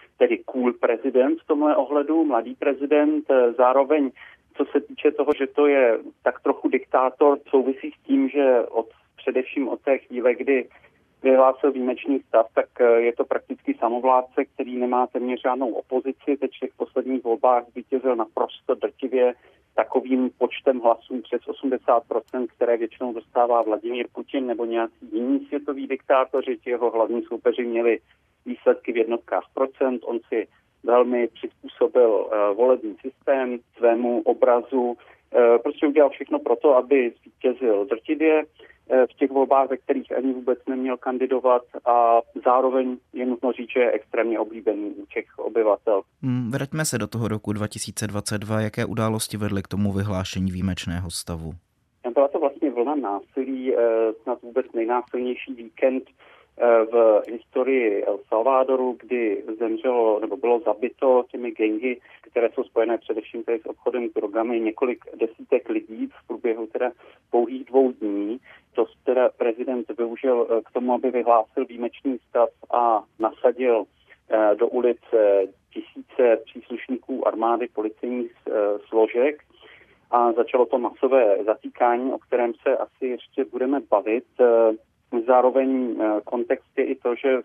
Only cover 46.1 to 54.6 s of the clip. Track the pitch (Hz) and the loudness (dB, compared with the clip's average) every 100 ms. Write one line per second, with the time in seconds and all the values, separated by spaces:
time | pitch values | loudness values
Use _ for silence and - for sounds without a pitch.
46.1 | _ 135 123 117 135 139 156 156 120 110 | _ -4 -4 -4 -4 -6 -4 -4 -4 -4
47.1 | 113 107 107 - 104 107 - - - 104 | -4 -4 -4 -4 -4 -6 -8 -12 -8 -6
48.1 | 101 - 104 104 110 107 120 110 113 110 | -6 -6 -6 -4 -2 -2 -4 -4 -2 -2
49.1 | 110 - 107 104 98 - 95 101 98 101 | -2 -6 -6 -4 -4 -4 -2 -2 -2 -2
50.1 | 95 95 95 95 92 98 87 - 87 90 | -4 -4 -4 -4 -2 -4 -4 -6 -6 -8
51.1 | - - 82 80 85 _ _ _ _ 123 | -10 -10 -10 -10 -14 _ _ _ _ -4
52.1 | 120 139 - 143 - 151 120 127 151 107 | 0 0 0 -4 -2 -4 -2 -2 -2 -4
53.1 | 98 - 139 127 131 127 117 117 113 113 | -6 -8 -8 -6 -6 -2 0 2 2 0
54.1 | 107 - 120 120 120 | -2 -8 -8 -6 -6